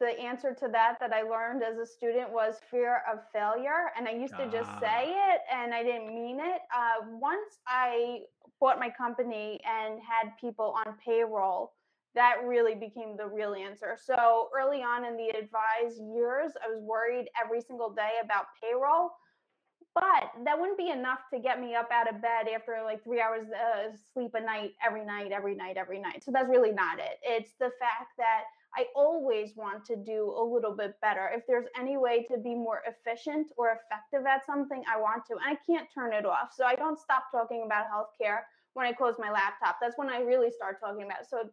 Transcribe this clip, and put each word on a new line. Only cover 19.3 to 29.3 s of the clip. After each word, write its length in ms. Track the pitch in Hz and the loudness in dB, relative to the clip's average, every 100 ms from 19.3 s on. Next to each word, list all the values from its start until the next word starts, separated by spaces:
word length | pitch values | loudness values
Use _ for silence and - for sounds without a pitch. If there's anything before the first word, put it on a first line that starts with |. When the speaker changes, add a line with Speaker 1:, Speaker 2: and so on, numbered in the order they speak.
| _ _ _ _ _ _ | _ _ _ _ _ _
Speaker 1:
But 360 | - 381 381 - 226 | 2 6 6 4 -2
that 160 | 247 302 | 0 2
wouldn't 160 | 370 392 | 2 0
be 140 | 349 | -2
enough 300 | 277 254 262 - | -2 -2 -4 -4
to 60 | 254 | -2
get 200 | 240 247 | 0 0
me 160 | 247 | 0
up 160 | 233 233 | -2 2
out 160 | 240 226 | 4 2
of 140 | 208 | 2
bed 280 | 226 233 220 | 0 0 0
after, 280 | 220 226 226 | -4 -4 -6
like, 180 | 220 220 | -4 -6
three 160 | 226 240 | -2 0
hours, 280 | 226 226 220 | 2 0 -4
uh, 460 | 214 233 214 220 214 _ | -2 0 0 -2 -8 _
sleep 220 | 262 240 | -6 -4
a 60 | 233 | -4
night, 340 | 226 214 208 - | -2 -4 -4 -2
every 180 | 226 214 208 | -2 -2 -6
night, 260 | 208 202 | -6 -4
every 220 | 196 202 | -4 -4
night, 240 | 196 185 190 | -4 -6 -6
every 200 | 185 196 | -6 -6
night. 240 | 190 - | -8 -10
So 80 | - | -2
that's 180 | 254 254 | 0 6
really 200 | 254 226 | 6 6
not 280 | 202 180 170 | 4 0 0
it. 200 | - - | -6 -6
It's 320 | - 226 214 | -2 -2 -2
the 160 | - 247 247 | -4 -4 -2
fact 320 | 240 226 254 - | -4 -4 -6 -2
that 260 | 226 220 214 - _ - | 2 2 -2 -16 _ -4
I 120 | 247 | -2
always 600 | 269 285 330 269 | 4 4 4 2